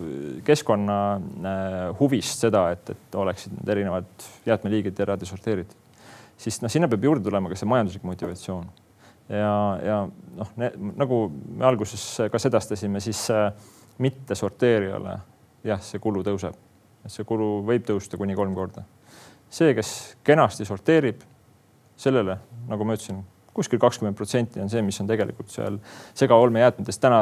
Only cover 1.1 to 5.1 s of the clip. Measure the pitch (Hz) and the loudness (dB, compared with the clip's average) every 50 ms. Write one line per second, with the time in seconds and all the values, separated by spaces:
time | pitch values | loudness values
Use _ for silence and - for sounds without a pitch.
1.1 | 101 98 87 98 101 95 85 95 95 95 95 95 95 92 92 87 82 - 139 139 | 0 -2 -4 -8 -10 -8 -6 -4 -4 -4 -4 -4 -4 -4 -4 -6 0 0 2 2
2.1 | 139 107 - - - - - 113 107 101 90 85 87 92 - - - - - - | 2 0 -2 -4 -2 0 2 2 4 4 4 2 0 -2 -6 -12 -14 -14 -14 -8
3.1 | - 98 98 92 90 - - 101 101 - - 104 104 101 101 95 87 92 90 - | -4 -2 -2 -2 -2 -4 -8 -12 -12 -6 -4 -2 0 0 0 0 -2 -4 -6 -8
4.1 | - - - - - - - 117 110 98 - 101 107 107 95 98 95 - 101 98 | -14 -20 -20 -20 -20 -8 -2 0 0 0 0 0 -2 0 0 -2 -2 -2 -2 -2